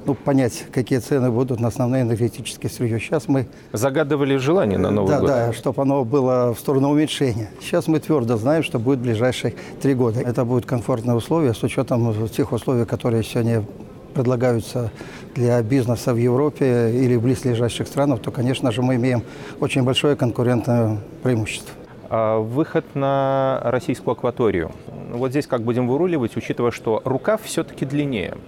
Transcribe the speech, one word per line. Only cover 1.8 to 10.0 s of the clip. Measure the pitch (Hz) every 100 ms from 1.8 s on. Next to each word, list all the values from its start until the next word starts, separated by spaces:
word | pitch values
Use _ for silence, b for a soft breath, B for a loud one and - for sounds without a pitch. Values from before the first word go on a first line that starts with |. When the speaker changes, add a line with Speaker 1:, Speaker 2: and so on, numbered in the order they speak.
| 123 131
Speaker 1:
энергетические | 120 117 117 - 110 - 117
сырьё. | - 123 113
Щас | - 160 135
мы | 135 123 B B
Speaker 2:
Загадывали | 107 131 139 147 147 139 139
желание | 131 185 123 92
на | 95
Новый | 104 101
Speaker 1:
Да, | 143
Speaker 2:
год? | -
Speaker 1:
да, | 127 117
чтоб | 113 147 131
оно | 135 139
было | 117 143 127 127 123
в | 113
сторону | - 135 139
уменьшения. | 147 151 - 135 110 107 -
Щас | - 175 -
мы | 156
твёрдо | - 151 117 117
знаем, | 117 160
что | - 127
будет | 113 135
в |
ближайшие | 123 107 127 - 123 - B -
три | 139
года. | 131